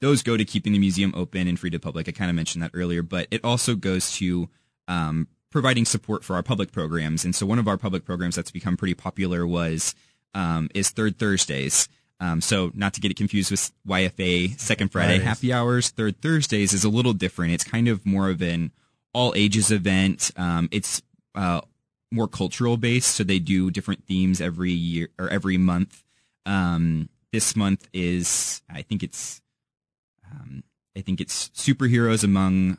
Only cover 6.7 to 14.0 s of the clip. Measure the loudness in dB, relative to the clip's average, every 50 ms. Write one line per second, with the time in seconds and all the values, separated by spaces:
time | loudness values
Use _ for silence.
6.7 | -4 -4 -4 -2 -2 -2 -2 -2 -2 -2 -2 -2 -2 -2 0 0 0 0 2 0
7.7 | 0 -2 -2 -4 -4 -4 -4 -6 -6 -4 -4 -4 -4 -4 -6 -8 -10 -8 -4 -2
8.7 | -2 -2 -2 -2 -4 -4 -6 -8 -6 -4 -2 -2 -2 -2 -2 -2 -2 -2 -2 -2
9.7 | -2 -4 -4 -6 -6 _ _ _ _ _ _ _ -6 -4 -2 -2 0 -2 -2 -2
10.7 | -2 -2 -2 -2 -2 -2 -2 -2 0 0 0 0 0 0 0 -2 -2 -4 -2 0
11.7 | 0 0 0 -2 _ _ _ _ _ -8 -4 -2 -2 -2 0 0 0 0 0 -2
12.7 | -2 -2 -4 -4 -2 -2 -2 -2 -2 -2 -2 0 0 0 0 0 0 -2 -2 -4
13.7 | -8 _ -6 -2 0 0